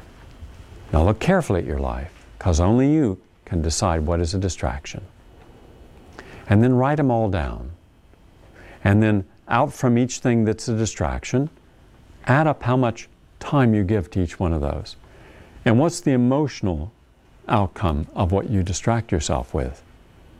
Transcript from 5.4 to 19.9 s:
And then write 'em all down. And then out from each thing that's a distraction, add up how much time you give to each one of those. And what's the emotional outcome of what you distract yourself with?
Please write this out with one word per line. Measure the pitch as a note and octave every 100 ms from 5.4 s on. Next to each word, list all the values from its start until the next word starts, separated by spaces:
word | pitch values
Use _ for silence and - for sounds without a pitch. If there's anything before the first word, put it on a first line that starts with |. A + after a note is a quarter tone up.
| - - - - - - - - - - -
And | G2+
then | B2+ B2
write | C3+ D3+
'em | C3+
all | A#2 A2
down. | F2+ C2+ A1+ B1+ - _ _ _ _ - - - - - -
And | G2+ G#2
then | A2 G#2 F#2 - -
out | A#2+ C3+
from | - B2+ A#2+
each | B2 -
thing | B2+ A#2
that's | A2 - -
a | A2
distraction, | A2 - D#2 C2 - B2 D3 - _ - - - - -
add | - C3+ D#3+
up | C3+
how | A#2 C3
much | A#2+ - - _ _ -
time | - F#3+ A#2+
you | G#2+
give | F#2+ G#2+ E2+
to | F#2+
each | E2+ -
one | F2+
of | D#2+
those. | C#2+ D#2 - - - - - - - -
And | A#2+ A#2
what's | E3 -
the | D3+
emotional | B2+ B2 C#3 D3 - G2+ D#2 F2 - _ _ _ - -
outcome | G#2+ F#2+ - F2+ C#2+ -
of | - F2
what | F#2+ -
you | G2
distract | F2+ F2+ A#2+ A#2 -
yourself | F2+ - C2+ A#1+
with? | D#2 B1+ - -